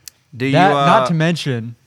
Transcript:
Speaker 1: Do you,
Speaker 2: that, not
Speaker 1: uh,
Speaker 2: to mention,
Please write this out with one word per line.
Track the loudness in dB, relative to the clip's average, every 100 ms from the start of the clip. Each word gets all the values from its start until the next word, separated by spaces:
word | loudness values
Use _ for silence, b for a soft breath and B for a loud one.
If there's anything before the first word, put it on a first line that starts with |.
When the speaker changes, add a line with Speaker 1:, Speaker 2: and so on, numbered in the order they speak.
| B B _ -6
Speaker 1:
Do | -2
you, |
Speaker 2:
that, | 2 2
not | 2 2 2
Speaker 1:
uh, | 2
Speaker 2:
to |
mention, | 0 -2 -2 -4 -6 -8 -16